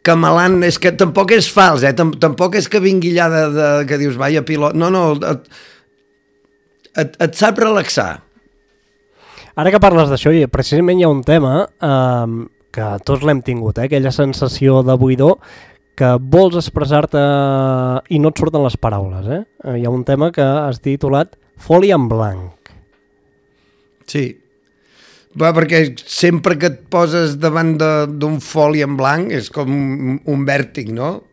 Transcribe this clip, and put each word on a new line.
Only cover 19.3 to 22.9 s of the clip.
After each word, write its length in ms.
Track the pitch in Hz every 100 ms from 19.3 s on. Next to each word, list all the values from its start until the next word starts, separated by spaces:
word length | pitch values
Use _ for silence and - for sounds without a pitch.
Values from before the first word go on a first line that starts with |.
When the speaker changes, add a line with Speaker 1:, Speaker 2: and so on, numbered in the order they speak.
| 151 220 _
Speaker 2:
Eh, 200 | - 123
hi 60 | 120
ha 40 |
un 140 | 127 120
tema 240 | 139 160
que 140 | 170
has 340 | 135 139 147 123
titulat 540 | - 139 143 139 165 _ _ _
Foli 320 | - 165 196
en 140 | 175 123
blanc. 640 | 113 107 92 90 _ - - _